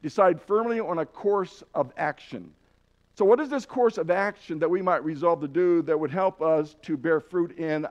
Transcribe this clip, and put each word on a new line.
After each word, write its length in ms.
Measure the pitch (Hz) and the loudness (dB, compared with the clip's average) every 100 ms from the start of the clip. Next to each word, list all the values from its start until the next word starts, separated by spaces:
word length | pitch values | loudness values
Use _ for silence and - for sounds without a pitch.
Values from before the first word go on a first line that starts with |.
decide 360 | 151 - 190 170 | -4 2 2 2
firmly 400 | - 208 233 233 | 0 -2 0 -2
on 200 | 180 170 | -4 -4
a 60 | 151 | -6
course 580 | - 202 202 185 - - | -4 -2 0 -2 -10 -6
of 180 | - 131 - | -4 -4 -4
action. 560 | 151 - - 123 87 - _ _ _ _ _ - | -6 -6 -12 -16 -16 -20 _ _ _ _ _ 0
So 80 | 196 | 4
what 140 | 240 | 4
is 100 | 302 | 2
this 160 | 277 - | -6 -4
course 320 | 262 240 214 | 0 0 0
of 140 | 165 | 0
action 480 | 180 202 202 - 156 | 0 -2 -4 -10 -4
that 100 | 160 | 0
we 120 | 180 | 0
might 220 | 180 160 | 0 0
resolve 380 | 151 151 170 165 | -2 -2 0 0
to 60 | 147 | 0
do 340 | 143 180 170 | 0 2 2
that 160 | 151 156 | 2 -2
would 120 | 151 | -2
help 300 | 165 190 - | -2 -2 0
us 340 | 160 160 151 - | 0 0 0 -8
to 140 | - 151 | -8 -4
bear 220 | 160 160 | 0 0
fruit 380 | - 180 170 175 | 0 -4 -4 -4
in 280 | 165 156 156 | -4 -4 -4